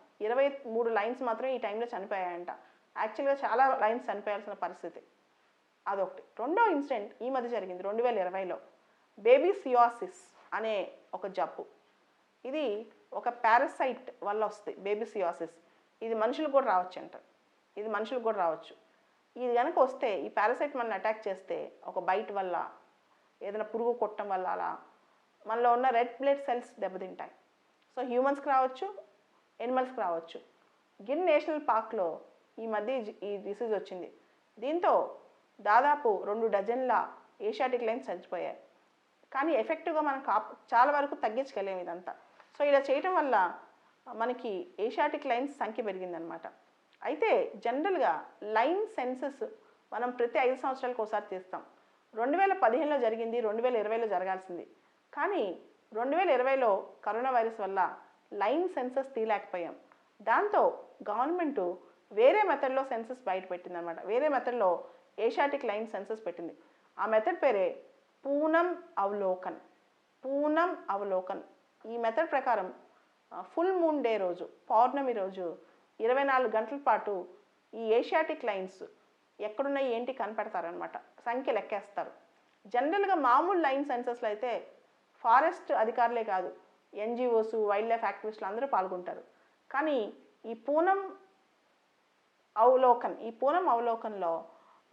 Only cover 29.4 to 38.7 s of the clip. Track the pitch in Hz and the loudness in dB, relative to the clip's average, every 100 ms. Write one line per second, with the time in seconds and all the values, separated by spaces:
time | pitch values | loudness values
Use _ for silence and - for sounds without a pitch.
29.4 | _ - 233 254 254 254 185 165 - - | _ -10 -2 0 -2 -2 -4 -4 -6 -16
30.4 | - _ _ _ _ _ 208 294 359 302 | -20 _ _ _ _ _ -6 0 4 2
31.4 | - 302 294 220 226 220 170 151 - _ | 2 -2 2 0 0 -2 -2 -4 -12 _
32.4 | _ - 226 214 208 262 208 - 208 202 | _ -12 -4 -4 -2 -4 -6 -10 -8 -8
33.4 | 202 202 233 202 185 185 170 - _ _ | -8 -6 -2 -2 -4 -10 -12 -16 _ _
34.4 | _ - 247 339 359 247 - - - _ | _ -10 -4 0 2 2 2 -6 -20 _
35.4 | _ - 208 220 277 294 254 190 175 220 | _ -8 4 6 6 4 2 0 -2 -2
36.4 | 226 202 196 247 254 208 - - - _ | 2 0 0 -2 2 2 0 -8 -20 _
37.4 | 208 220 262 247 226 240 254 180 - 180 | -6 -2 0 0 -2 -4 -6 -10 -8 -8
38.4 | 160 - - | -6 -10 -16